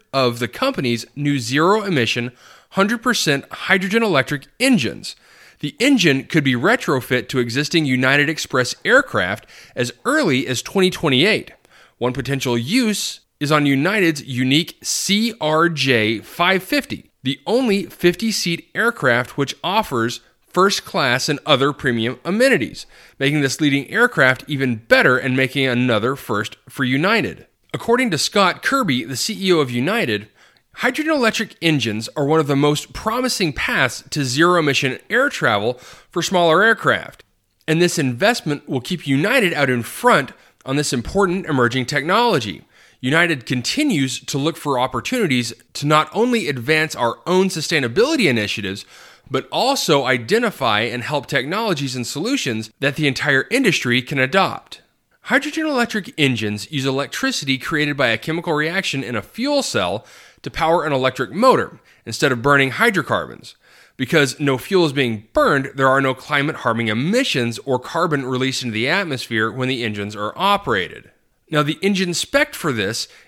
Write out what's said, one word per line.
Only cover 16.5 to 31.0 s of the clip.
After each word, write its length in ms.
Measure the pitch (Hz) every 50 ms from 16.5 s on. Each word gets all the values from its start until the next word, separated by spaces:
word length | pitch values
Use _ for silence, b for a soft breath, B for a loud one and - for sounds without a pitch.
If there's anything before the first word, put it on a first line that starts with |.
| 190 185 180
fifty, 480 | - 294 294 - - - - - _ _ _ -
the 180 | 131 139 - _
only 420 | - 208 247 269 233 196 202 185 -
fifty-seat 840 | - - - 175 175 - 226 226 196 - - 180 170 165 - _ _
aircraft 600 | - 214 233 226 - - 131 117 120 123 - - -
which 180 | 143 131 - -
offers 600 | - 165 190 220 214 - 143 120 113 120 - - b b b b _ _
first 380 | _ 180 185 202 190 - -
class 420 | - - 185 147 127 120 131 - -
and 120 | 147 139 -
other 280 | - 151 123 135 147 143
premium 440 | - - 135 120 113 110 117 131 - _
amenities, 640 | 156 185 220 247 269 247 165 117 82 - - - B B B B B B _
making 220 | 135 139 147 151
this 180 | 139 135 127 -
leading 300 | 156 147 135 139 139 -
aircraft 540 | 117 208 240 240 - 170 139 127 131 - - -
even 300 | 151 135 135 127 120 107
better 400 | - _ - 131 139 143 127 127
and 180 | - 131 127
making 320 | 131 135 127 - 143 135 131
another 480 | 120 120 127 127 117 107 104 127 139
first 400 | 139 - - 113 104 110 - - _ _ -
for 160 | - - 135
United. 600 | 123 131 135 156 196 226 226 151 98 78 - - _ _ _ _ _ -
According 360 | 127 - - 233 247 262 233
to 60 | 170 139
Scott 460 | - - - 208 196 180 156 - -
Kirby, 400 | - 269 277 254 175 131 123 123
the 140 | 123 135 117
C 180 | - - 220 180
E 160 | 196 190 175
O 60 | 160
of 100 | 147 127
United, 600 | 120 120 127 165 208 233 196 127 107 101 104 - b b b b b b b b b
hydrogen 380 | - - 254 262 302